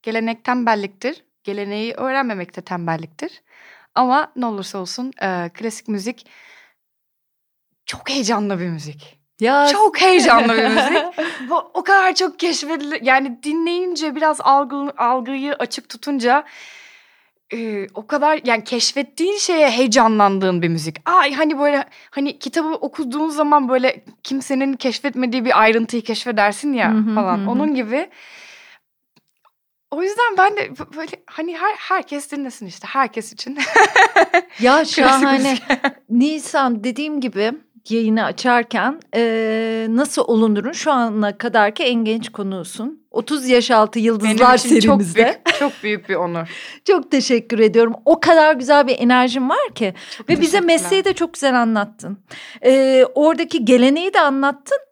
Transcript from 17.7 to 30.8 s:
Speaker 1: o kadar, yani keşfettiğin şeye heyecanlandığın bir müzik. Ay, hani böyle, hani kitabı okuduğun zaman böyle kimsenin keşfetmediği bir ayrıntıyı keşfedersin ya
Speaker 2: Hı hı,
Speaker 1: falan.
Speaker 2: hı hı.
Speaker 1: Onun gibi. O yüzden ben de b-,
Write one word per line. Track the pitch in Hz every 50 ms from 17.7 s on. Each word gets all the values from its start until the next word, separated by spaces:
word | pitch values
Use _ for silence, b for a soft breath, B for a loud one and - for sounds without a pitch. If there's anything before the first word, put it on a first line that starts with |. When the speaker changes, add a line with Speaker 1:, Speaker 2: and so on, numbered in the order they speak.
| 214 202 196 - _
Speaker 1:
o | - 214
kadar, | - 294 285 285 302 311 302 -
yani | 247 233 220 214
keşfettiğin | - 247 233 - - - 277 277 - _ - 330 370 415 403
şeye | - - 349 320 302 269
heyecanlandığın | 226 240 262 247 208 269 226 226 220 214 202 196 196 190 190 190 180 175
bir | 170 165
müzik. | 165 165 151 160 160 - _
Ay, | 330 349 370 302 285 277
hani | 269 320 302 311 269
böyle, | 285 294 285 277 - b b b b b
hani | - 277 277 285 - _
kitabı | - 262 - 330 302 311
okuduğun | 320 - - 269 - - 302 247 247 302 311 320
zaman | 294 294 302 294 302 294 269 240
böyle | 262 254 247 262 - - _ - - _
kimsenin | _ - 269 269 254 - 277 262 269 269 269
keşfetmediği | 240 - 262 220 - - 285 - 247 254 240 220 262 220
bir | 254 233 202
ayrıntıyı | 220 220 220 226 226 220 - 240
keşfedersin | 214 - 220 214 - 247 233 214 202 208 202 208 - 294
ya | 269 240 196 196
Speaker 2:
Hı | 220 214
hı, | 214 220 214
Speaker 1:
falan. | 214 202 185 180 202
Speaker 2:
hı | 196
hı. | 208
Speaker 1:
Onun | 240 262 294 302 285
gibi. | 254 233 214 233 285 349 - B B B B B B B B B B B B B B _ _ _ _ _ _ _ _ _ _ _ _ _ _ _ _ _ _ _ _ _ _
O | - 302
yüzden | 359 392 415 427 480 466 403 370
ben | 381 415 415
de | 415 - -
b-, | 269 -